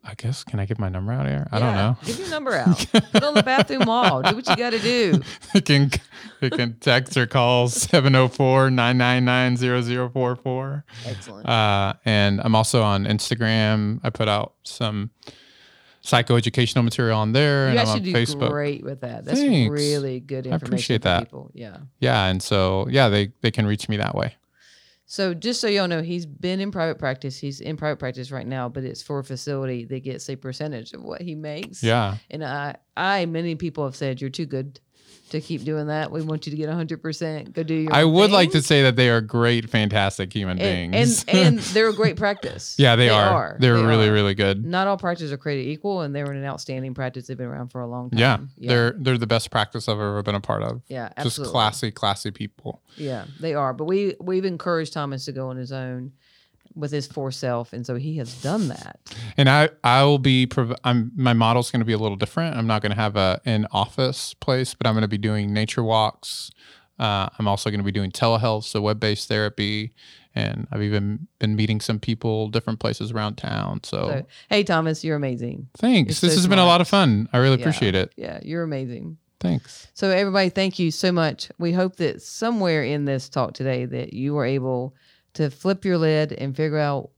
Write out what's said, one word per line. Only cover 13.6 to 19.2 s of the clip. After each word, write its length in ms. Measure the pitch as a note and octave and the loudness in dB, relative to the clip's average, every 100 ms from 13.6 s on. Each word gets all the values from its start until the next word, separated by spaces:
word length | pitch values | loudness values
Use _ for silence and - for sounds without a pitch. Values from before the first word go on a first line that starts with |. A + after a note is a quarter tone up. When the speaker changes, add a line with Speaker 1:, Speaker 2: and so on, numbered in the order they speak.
| G#2+ G#2+ G#2 A2+ | 2 2 0 -2
Speaker 1:
I 80 | A#2+ | -6
put 180 | - A2 | -2 0
out 260 | G#2 G#2+ _ | 0 -4 _
some 460 | - - A2+ G#2+ G#2+ _ - - _ _ _ _ _ _ | -18 -6 -4 -4 -8 _ -20 -20 _ _ _ _ _ _
psychoeducational 840 | - B2 A#2+ A#2+ A2+ A#2+ A#2 - | 2 2 4 2 2 0 0 2
material 340 | A#2 - A#2+ A2 | 0 0 0 2
on 140 | G#2+ | 2
there, 320 | A#2+ D3 C#3 C3+ | 2 4 2 2
Speaker 2:
You 40 | |
Speaker 1:
and 80 | A#3+ | 2
I'm 80 | A#3 | 2
Speaker 2:
actually 120 | G#2+ | 0
Speaker 1:
on 40 | |
Speaker 2:
do 80 | F#3 | 0
Speaker 1:
Facebook. 380 | E3 A#2 C#3+ B2 | 0 0 0 -2
Speaker 2:
great 340 | D3 D3 D3 | -2 -4 -6
with 160 | C3+ C#3 | -10 -10
that. 240 | B2 A2+ | -10 -12